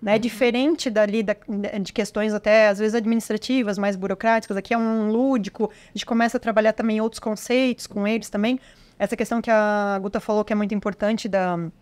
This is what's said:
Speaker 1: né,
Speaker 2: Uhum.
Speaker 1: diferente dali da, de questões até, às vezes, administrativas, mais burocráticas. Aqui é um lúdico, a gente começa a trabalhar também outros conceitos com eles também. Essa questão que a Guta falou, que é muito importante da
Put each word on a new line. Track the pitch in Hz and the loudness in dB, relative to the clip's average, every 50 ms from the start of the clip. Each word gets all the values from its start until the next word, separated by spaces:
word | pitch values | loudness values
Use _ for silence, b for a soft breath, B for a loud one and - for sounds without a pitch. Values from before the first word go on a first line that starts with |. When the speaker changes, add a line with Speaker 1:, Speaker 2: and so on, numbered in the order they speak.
Speaker 1:
né, | 226 202 214 | -2 0 2
Speaker 2:
Uhum. | 226 | 2
Speaker 1:
diferente | 233 240 - - 254 240 226 247 269 302 339 - - 254 | 2 0 -2 0 0 2 2 2 2 2 0 0 -2 -2
dali | 208 214 214 208 202 226 214 | 0 2 2 2 2 0 0
da, | 196 208 - - - 214 202 202 220 - 208 | 0 -2 -4 -6 -8 -6 -4 -4 -4 -4 -6
de | 185 - - | -6 -6 -4
questões | - 208 - - 214 214 214 208 | -4 -4 -2 -2 -2 -2 0 -2
até, | 202 - 214 214 220 214 208 | 0 2 4 6 6 6 6
às | 196 196 | 4 2
vezes, | 214 214 214 | 0 0 0
administrativas, | 240 208 226 233 226 - - 214 214 - - 254 262 233 202 196 196 | 0 0 0 0 0 0 -2 -4 -4 -2 0 0 0 0 0 0 0
mais | 202 202 196 | 0 -2 -2
burocráticas. | 185 185 196 190 - - 226 226 226 - - 202 190 | -2 -2 -4 -4 0 2 2 2 2 0 -2 -6 -6
Aqui | - - 233 | -2 -2 0
é | 233 | 0
um | 226 220 226 220 214 214 | 0 0 0 0 0 0
lúdico, | 220 233 262 269 269 240 185 202 - - 214 208 | 2 2 2 2 2 2 0 -2 -4 -4 -4 -4
a | - - - - - 202 | -4 -8 -20 -14 -10 -10
gente | - | -6
começa | - 240 233 233 226 - 240 | -2 0 2 2 2 0 -2
a | |
trabalhar | - 233 208 214 214 220 214 | -2 0 2 2 2 2 2
também | - 226 226 214 214 | 0 0 0 0 0
outros | 220 226 220 - | 0 -2 -4 -6
conceitos | - 226 214 - - - 247 254 262 254 233 - - - | -6 -6 -6 -6 -4 0 0 2 2 2 0 -2 -8 -10
com | - 202 202 208 | -6 -4 -2 0
eles | 226 226 226 - | -2 -2 -4 -4
também. | - 202 208 240 254 254 b b b b b b b b | -4 -2 0 0 0 -2 b b b b b b b b
Essa | 202 196 240 - | -4 -4 -2 -2
questão | 226 - 240 233 | -4 -2 -2 -2
que | 226 240 | 0 2
a | 226 214 208 208 208 208 202 202 202 196 | 2 4 4 2 2 0 0 -2 -2 -2
Guta | 190 202 - 214 | -4 -4 -6 -6
falou, | - - 214 214 208 | -2 0 0 0 0
que | - 214 | 0 0
é | |
muito | 208 208 190 214 | -2 0 -2 -2
importante | 202 - 208 190 - 208 208 226 208 - 214 | -2 -4 -4 -4 -2 -2 -2 -2 -2 -2 -2
da | 190 190 185 180 175 170 170 160 - _ | -2 0 0 0 -2 -2 -4 -6 -10 _